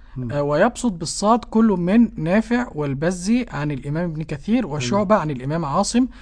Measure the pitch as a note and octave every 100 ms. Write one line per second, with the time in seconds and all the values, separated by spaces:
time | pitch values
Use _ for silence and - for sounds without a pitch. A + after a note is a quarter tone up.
0 | - C3+ B2 C#3+ C#3+ D3 A3 A3+ B3 E3+
1 | D#3+ - G3+ A#3 - A3 A3+ F#3 F3 A3
2 | A3+ - D#3 G3 A3 A#3+ A#3+ D3+ D3 C3+
3 | D#3+ F#3 F#3 A#3+ B3 C#3+ D3 C#3 C#3 D3+
4 | F3+ D#3 D#3+ D3+ - A#3 G3 D3 B2 G3+
5 | G3+ G#3 D#3 C3 C3 D#3+ D3+ D3+ G3+ A#3+
6 | B3+ -